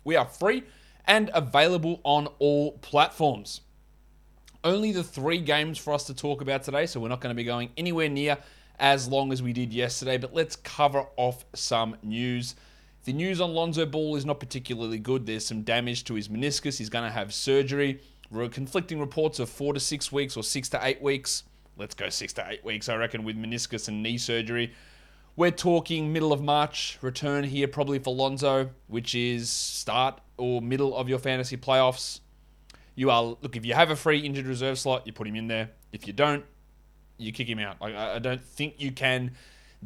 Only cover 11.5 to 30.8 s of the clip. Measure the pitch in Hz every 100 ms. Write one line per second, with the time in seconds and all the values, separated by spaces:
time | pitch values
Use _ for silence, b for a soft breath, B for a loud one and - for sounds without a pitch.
11.5 | - - 117 110 110 107 113 123 123 123
12.5 | - b b b b - 139 185 175 175
13.5 | 165 165 160 156 156 156 147 143 147 127
14.5 | 135 123 117 113 110 113 131 110 110 -
15.5 | 113 107 117 120 120 - 110 104 110 143
16.5 | 143 147 131 107 117 117 113 101 - -
17.5 | 135 135 143 139 131 B B - 110 120
18.5 | 135 135 190 175 156 143 160 156 156 117
19.5 | - 143 143 - 143 - 139 131 113 104
20.5 | 139 127 131 131 135 139 135 - - -
21.5 | b - - 104 - 95 - - - 90
22.5 | 107 107 107 123 113 117 113 110 110 113
23.5 | 120 - 110 - 107 113 120 120 117 113
24.5 | 120 117 B B B B B B - 175
25.5 | 175 180 170 165 160 151 160 156 143 147
26.5 | 147 147 - - - 131 123 147 143 139
27.5 | 139 135 147 139 139 131 127 135 135 139
28.5 | 135 131 - - 113 113 123 123 120 113
29.5 | - - - - 117 135 - - - 123
30.5 | 120 117 131